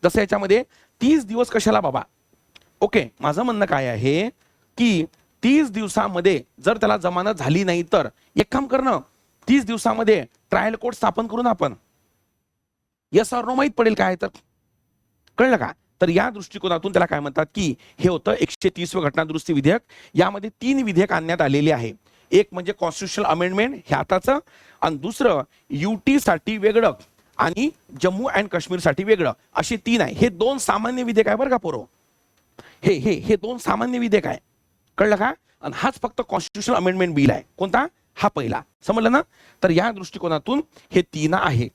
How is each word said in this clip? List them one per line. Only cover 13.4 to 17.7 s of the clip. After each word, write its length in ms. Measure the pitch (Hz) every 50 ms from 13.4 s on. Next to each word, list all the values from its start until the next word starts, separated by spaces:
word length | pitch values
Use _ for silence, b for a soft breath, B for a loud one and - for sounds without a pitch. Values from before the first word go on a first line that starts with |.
or 80 | 240 226
no 80 | 254
माहीत 160 | 254 277 285 214 -
पडेल 160 | 233 226 220
काय 220 | - 196 190 185
तर. 120 | 175 - - _ - _ _ _ _ _ _ _ _ _ _ _ _ _ _ _ _ _ _ _ -
कळलं 200 | 233 262 247 185
का? 140 | 127 95 - _ _ _ _ _
तर 80 | 185 180
या 200 | 170 185 196 254
दृष्टिकोनातून 640 | 226 202 185 - - - - 190 175 165 156 202 196
त्याला 120 | - 180
काय 140 | 165 - 147
म्हणतात 260 | 143 143 135 - 156 - _
की 200 | - 202 156